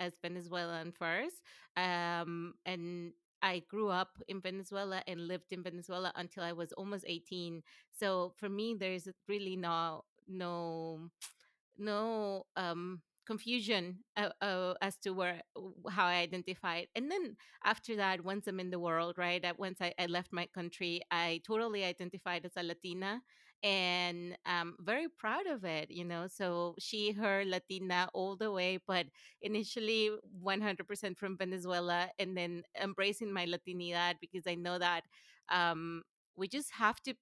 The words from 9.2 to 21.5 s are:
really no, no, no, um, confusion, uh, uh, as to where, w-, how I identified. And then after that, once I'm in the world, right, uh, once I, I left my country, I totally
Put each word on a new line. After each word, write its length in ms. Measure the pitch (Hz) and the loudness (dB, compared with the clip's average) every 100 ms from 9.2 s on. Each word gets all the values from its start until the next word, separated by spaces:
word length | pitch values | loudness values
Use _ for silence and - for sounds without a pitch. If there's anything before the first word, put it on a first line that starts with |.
| - | -4
really 280 | 208 196 185 | -2 0 -2
no, 480 | 175 165 165 160 - _ - | 0 0 0 -2 -10 _ -10
no, 840 | 185 175 175 170 165 165 160 170 - - - _ _ _ - | -6 -4 -2 -2 -4 -4 -6 -10 -12 -16 -16 _ _ _ -6
no, 720 | 208 208 220 220 202 196 - - | -2 0 2 0 0 -2 -4 -2
um, 460 | 180 170 180 180 _ _ | 0 0 -4 -6 _ _
confusion, 720 | - 214 226 247 208 208 175 185 - - | -6 -4 0 0 4 2 2 -6 -6 0
uh, 140 | 208 - | 0 2
uh, 340 | 202 185 185 180 | 0 2 2 2
as 140 | 196 - | 0 0
to 140 | 196 | -2
where, 300 | 185 180 170 - | 2 2 0 -6
w-, 180 | - 190 180 170 | -10 -10 -8 -2
how 180 | 185 180 | 4 6
I 80 | |
identified. 760 | 175 175 180 180 180 180 170 - - | 6 2 0 -4 -4 -2 -2 -2 -4
And 120 | 277 | -2
then 280 | 381 285 - - - | -2 -2 -6 -18 -2
after 300 | - 220 - | 2 2 0
that, 300 | 214 196 185 | 2 2 2
once 240 | 175 202 202 | 0 -2 -2
I'm 100 | 190 | -2
in 120 | 180 | -2
the 100 | 180 | 0
world, 340 | 170 165 170 175 | 2 2 2 0
right, 260 | 175 175 | 2 2
uh, 80 | 175 170 | 0 -2
once 220 | 190 190 | -4 -2
I, 140 | 175 - | -2 0
I 100 | 175 | 0
left 260 | 175 180 | 0 0
my 160 | 180 175 | -4 -4
country, 500 | 185 170 - 175 170 - | -4 -6 -2 -2 -2 2
I 320 | 170 170 165 | 2 4 0
totally 380 | - | 0